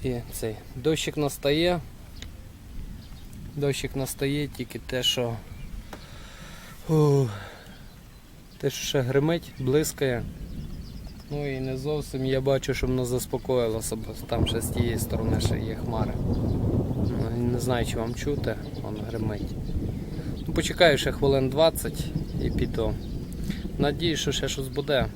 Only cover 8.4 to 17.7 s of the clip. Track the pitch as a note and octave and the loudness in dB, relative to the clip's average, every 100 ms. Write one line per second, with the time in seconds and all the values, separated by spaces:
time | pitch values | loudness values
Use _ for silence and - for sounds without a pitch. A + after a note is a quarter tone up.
8.4 | - - C#3+ - - D3 B2 C3 D3+ E3+ | -18 -4 -2 -2 -2 0 4 4 4 2
9.4 | - - C3 C#3+ D3+ - C#3 B2 - - | -2 -4 4 4 4 0 0 2 -2 -8
10.4 | - - - - - - - - - C#3+ | -8 -8 -8 -8 -10 -10 -10 -12 -8 -4
11.4 | C#3+ C3 C3 C3 C3+ D3+ C#3 C3+ C3 C3+ | -2 -2 -2 -2 -2 -2 -2 -2 2 2
12.4 | C3+ C3+ - B2+ B2+ B2+ B2 B2 A#2 B2+ | 4 2 2 0 2 2 2 0 0 -4
13.4 | - B2+ A#2 A2 A2 A2+ A2 A2+ - A#2 | 2 4 4 2 -2 -4 -6 -8 -2 2
14.4 | - A2+ - - A#2+ A#2 - A#2+ A2+ A#2 | 2 2 0 2 2 2 0 0 2 2
15.4 | - A2+ A2 A2 - A2+ G#2+ G#2+ - - | 2 0 -2 -4 -2 0 0 0 0 0
16.4 | - - - - - - - - A2+ A#2 | 2 2 2 2 2 0 0 2 0 2
17.4 | A#2+ B2 A#2 | 2 2 2